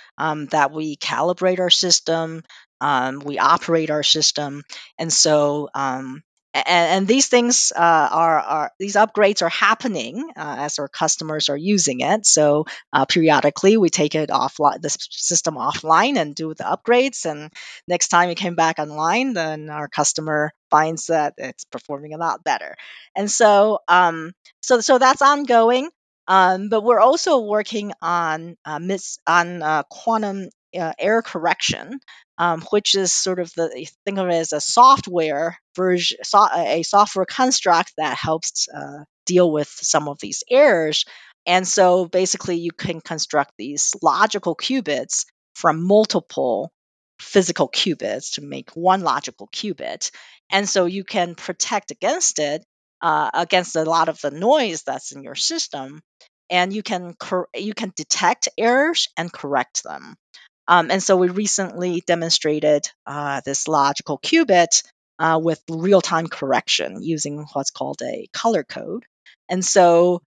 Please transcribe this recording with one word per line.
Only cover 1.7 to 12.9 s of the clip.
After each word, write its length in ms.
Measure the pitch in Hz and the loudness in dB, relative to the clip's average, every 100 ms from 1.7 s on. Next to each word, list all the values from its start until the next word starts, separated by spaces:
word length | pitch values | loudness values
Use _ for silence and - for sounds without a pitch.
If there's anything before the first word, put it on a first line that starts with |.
system, 720 | - 180 170 - 165 165 160 - - _ _ | 0 0 0 0 -4 -4 -10 -16 -20 _ _
um, 400 | 147 131 131 139 | -2 0 -2 -6
we 180 | 143 135 | -8 0
operate 520 | 135 170 - 165 156 | 2 2 2 0 0
our 120 | 151 | 0
system. 640 | 143 156 147 - 143 143 - - - - | 0 2 0 -2 -6 -10 -16 -20 -16 -10
And 140 | 165 | -2
so, 560 | 156 160 151 147 147 143 | 0 4 4 2 -2 -6
um, 500 | 139 135 127 135 139 - _ _ | -6 -4 -6 -10 -16 -20 _ _
a-, 40 | 143 | -4
a-, 300 | - 175 170 190 | 2 2 4 2
and 100 | 196 | 2
these 220 | 262 - | 2 4
things, 420 | 247 240 247 - - | 2 4 2 0 2
uh, 40 | |
are, 580 | 170 160 143 160 165 156 | 4 4 4 2 2 2
are, 300 | - 156 143 - | 0 -4 -4 -8
these 180 | 202 202 | -2 2
upgrades 460 | 214 208 202 208 | 2 4 2 2
are 80 | 165 | -2
happening, 800 | - 202 226 254 175 117 185 320 - | 2 2 2 -2 -6 -6 -10 -12 -10
uh, 200 | 151 127 | -10 -8
as 180 | 147 - | -6 -6
our 100 | 139 | -10
customers 640 | - 156 - 156 151 143 | -2 -2 -2 -6 -4 -4
are 60 | 143 | -2
using 440 | 180 202 147 127 | 0 2 0 -2
it. 240 | 143 214 | 0 0
So, 400 | - 160 147 151 156 - - | 2 4 4 2 -2 -12 -4